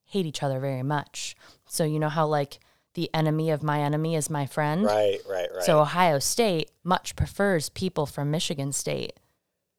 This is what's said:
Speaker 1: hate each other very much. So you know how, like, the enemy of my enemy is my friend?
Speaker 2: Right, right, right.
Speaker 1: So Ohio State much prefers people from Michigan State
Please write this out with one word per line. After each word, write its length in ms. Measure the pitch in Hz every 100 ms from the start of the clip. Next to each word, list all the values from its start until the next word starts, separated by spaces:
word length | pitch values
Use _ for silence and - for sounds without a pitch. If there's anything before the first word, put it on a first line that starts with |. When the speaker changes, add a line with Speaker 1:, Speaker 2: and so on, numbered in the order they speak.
| _
Speaker 1:
hate 200 | 202 160
each 160 | -
other 180 | 143 131
very 220 | 139 131
much. 540 | 131 147 - - - - - - _
So 160 | -
you 160 | 160 156
know 100 | 151
how, 160 | 151 151
like, 320 | 151 143 - _ _ _ -
the 120 | 165
enemy 380 | 160 156 156 160
of 100 | 151
my 200 | 151 147
enemy 340 | 143 151 160 160
is 160 | 147
my 160 | 151 135
friend? 360 | - 147 160
Speaker 2:
Right, 360 | 208 107 - 98 -
right, 180 | 92 87
right. 100 | 92
Speaker 1:
So 160 | 90 156
Ohio 380 | 147 165 180 143
State 540 | - - 226 165 - _
much 320 | 170 185 - -
prefers 540 | - - 202 175 -
people 380 | - 185 156 147
from 240 | - 143
Michigan 400 | 156 - 151 139
State 420 | 139 - - - - _ _ _ _ _